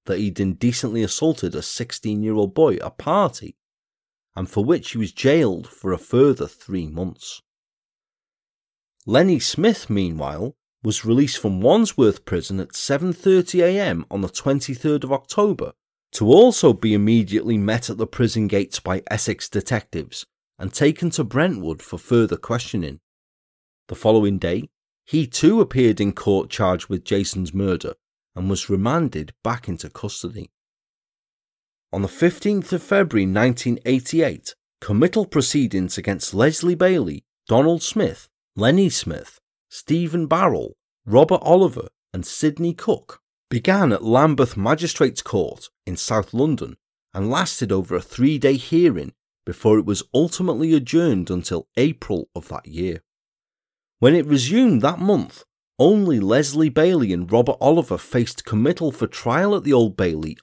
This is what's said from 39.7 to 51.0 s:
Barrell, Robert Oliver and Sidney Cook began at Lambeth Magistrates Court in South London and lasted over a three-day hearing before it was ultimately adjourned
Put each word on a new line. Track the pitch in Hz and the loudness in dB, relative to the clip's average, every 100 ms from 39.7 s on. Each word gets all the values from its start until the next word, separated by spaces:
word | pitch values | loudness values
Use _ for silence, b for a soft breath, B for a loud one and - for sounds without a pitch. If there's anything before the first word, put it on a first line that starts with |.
| - - 165 165 170 151 | -12 -4 -2 -2 -4 -2
Barrell, | 165 185 87 55 - _ _ 110 | 0 2 0 -6 -12 _ _ 2
Robert | 120 160 185 | 4 4 2
Oliver | 156 180 185 - - _ _ | 4 4 4 0 -14 _ _
and | 92 - | -10 -10
Sidney | - 156 147 170 | -2 -2 0 -4
Cook | 170 - - - - _ _ - | -4 -4 -4 -6 -20 _ _ -6
began | 120 - 196 156 | -2 0 2 2
at | 101 | 0
Lambeth | 110 123 156 139 123 98 | 2 4 4 2 0 0
Magistrates | 107 156 170 - 139 - | 0 0 -2 0 0 0
Court | - 101 78 - - _ - | -6 -4 -4 -6 -20 _ -12
in | 85 | -8
South | - 110 - | -4 -2 -2
London | 117 151 131 62 - _ _ _ | -2 0 -2 -6 -16 _ _ _
and | 95 104 | -6 -2
lasted | 151 180 - 101 | -2 -4 -4 -2
over | 95 87 | -2 -2
a | 85 | -6
three-day | - - 135 147 135 | -6 0 0 2 0
hearing | 139 - 165 175 90 69 - _ _ - | 0 0 2 2 0 -8 -16 _ _ -14
before | - 107 107 | -2 2 4
it | 98 | 2
was | 98 - | -4 -2
ultimately | 127 165 - 185 120 160 | 0 0 -2 -4 -2 2
adjourned | 156 120 165 | 2 2 0